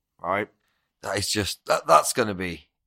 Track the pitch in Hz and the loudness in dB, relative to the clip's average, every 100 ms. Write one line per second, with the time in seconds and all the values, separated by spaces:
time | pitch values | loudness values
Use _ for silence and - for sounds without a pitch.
0 | _ _ 85 98 107 _ _ _ _ _ | _ _ -4 -2 -2 _ _ _ _ _
1 | 101 98 101 107 95 - - - - 156 | -6 -4 -2 -2 -2 -4 -2 0 4 4
2 | 151 - 110 92 92 80 - _ | 4 0 -2 -2 -6 -8 -14 _